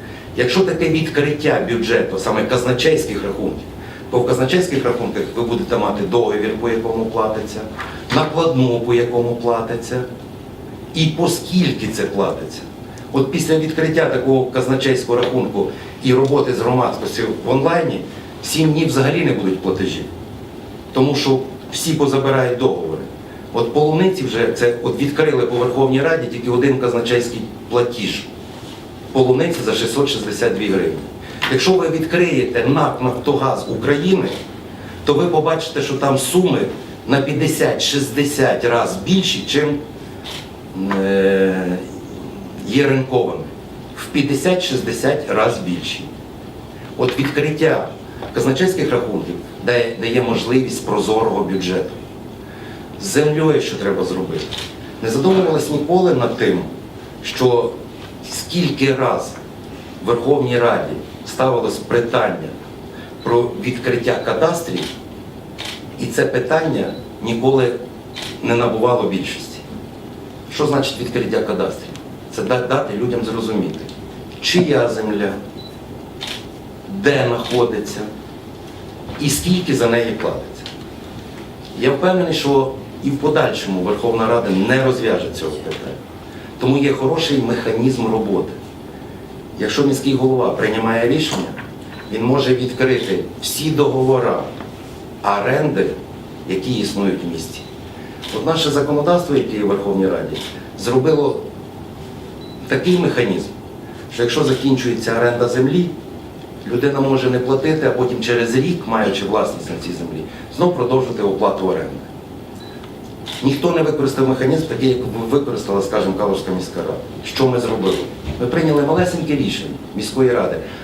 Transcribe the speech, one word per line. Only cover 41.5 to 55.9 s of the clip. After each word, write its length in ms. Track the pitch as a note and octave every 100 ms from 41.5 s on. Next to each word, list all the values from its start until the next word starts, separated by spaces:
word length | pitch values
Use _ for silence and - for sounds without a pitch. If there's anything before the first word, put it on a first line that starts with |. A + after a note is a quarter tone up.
| F#2+ F2+ F2+ - - - - - - - - -
є 200 | C3+ C#3
ринковими. 560 | C3 B2+ B2 G2+ - - - - - - -
В 180 | - D#3
п'ятдесят-шістдесят 1200 | C#3 C3+ F3+ F3+ - C3 G#2 - C3+ - -
раз 240 | G2+ A#2 G#2
більші. 460 | F2+ F2 - - - - - - - - - - - -
От 220 | B2+ -
відкриття 680 | C#3+ C#3+ D3+ - D#3 - - - - - -
казначейських 580 | - - C3+ F#3 E3+ C3
рахунків 440 | B2 - G2 - F2 - - -
дає, 300 | A#2+ A2+ -
дає 200 | A#2 B2+
можливість 640 | A#2 A2+ A#2 C3 A#2+ - G#2+
прозорого 580 | G#2+ G2 A2 A2 G2
бюджету. 480 | F#2 F#2+ F2+ F2+ - - - - - - - - - - - -
З 40 | -
землею 560 | C#3+ D3+ D3+ D#3+ C3+
що 140 | - -
треба 280 | G2 F#2
зробити? 420 | F2 F#2 F2+ D#2 D#2 - - - - -
Не 60 | A2+
задумувалась 600 | B2+ F#3 F#3+ F3 D3+ -
ніколи 440 | C#3+ -